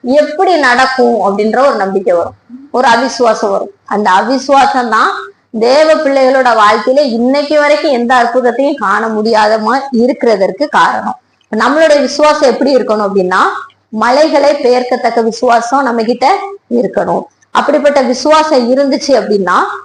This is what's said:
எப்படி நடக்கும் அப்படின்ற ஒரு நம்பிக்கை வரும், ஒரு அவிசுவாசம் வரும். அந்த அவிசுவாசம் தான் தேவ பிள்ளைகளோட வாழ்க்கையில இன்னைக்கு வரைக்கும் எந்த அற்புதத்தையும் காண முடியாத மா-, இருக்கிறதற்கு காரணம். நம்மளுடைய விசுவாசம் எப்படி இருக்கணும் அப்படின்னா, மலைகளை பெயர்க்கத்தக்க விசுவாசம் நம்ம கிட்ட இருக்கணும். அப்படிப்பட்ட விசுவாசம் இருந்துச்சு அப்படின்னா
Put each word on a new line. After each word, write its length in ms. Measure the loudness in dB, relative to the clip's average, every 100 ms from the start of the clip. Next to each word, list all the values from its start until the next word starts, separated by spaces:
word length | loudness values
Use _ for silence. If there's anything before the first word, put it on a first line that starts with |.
எப்படி 520 | 0 0 0 0 0 2
நடக்கும் 580 | 0 2 0 2 0
அப்படின்ற 520 | 0 -2 -2 -2 0 0
ஒரு 100 | 0
நம்பிக்கை 380 | -2 -2 0
வரும், 200 | -2 -2 -10 _ -20 -8
ஒரு 160 | -2 2
அவிசுவாசம் 640 | 2 0 -2 -2 0 -2
வரும். 200 | -4 -6 _ -8
அந்த 240 | -4 0
அவிசுவாசம் 800 | 0 0 -4 0 2 2 0 -2
தான் 200 | 0 0 -4 -12 _ _ -4
தேவ 340 | 0 2 2
பிள்ளைகளோட 640 | 2 2 2 2 2 2 2
வாழ்க்கையில 400 | 2 2 0 0
இன்னைக்கு 600 | 0 0 0 0 0 0
வரைக்கும் 320 | 2 0 0
எந்த 240 | -2 2 2
அற்புதத்தையும் 640 | 2 0 0 0 -2 -2
காண 300 | -2 -2 -2
முடியாத 500 | -2 0 2 2 0
மா-, 260 | 0 -2 -2
இருக்கிறதற்கு 760 | -2 0 0 0 0 0 -2 -2
காரணம். 500 | 2 0 0 -6 -10 _ _ _ -2
நம்மளுடைய 440 | 0 2 4 2
விசுவாசம் 520 | 0 2 2 4 0
எப்படி 240 | 2 0 0
இருக்கணும் 340 | 0 -2 0
அப்படின்னா, 260 | -2 0 0 0 -2 -14 _ _
மலைகளை 640 | -4 0 2 2 2 2
பெயர்க்கத்தக்க 680 | 0 0 0 0 -2 -2 0
விசுவாசம் 640 | -2 -2 0 0 0 -2
நம்ம 200 | 0 -2
கிட்ட 360 | -2 0 0 0 -4 -14 _
இருக்கணும். 520 | -2 -2 -2 -2 -4 -6 _ _
அப்படிப்பட்ட 500 | -4 0 0 2 0
விசுவாசம் 720 | 0 -2 2 2 2 0 2 0
இருந்துச்சு 320 | 0 -2 0
அப்படின்னா 480 | 0 0 -2 0 0 -2 -8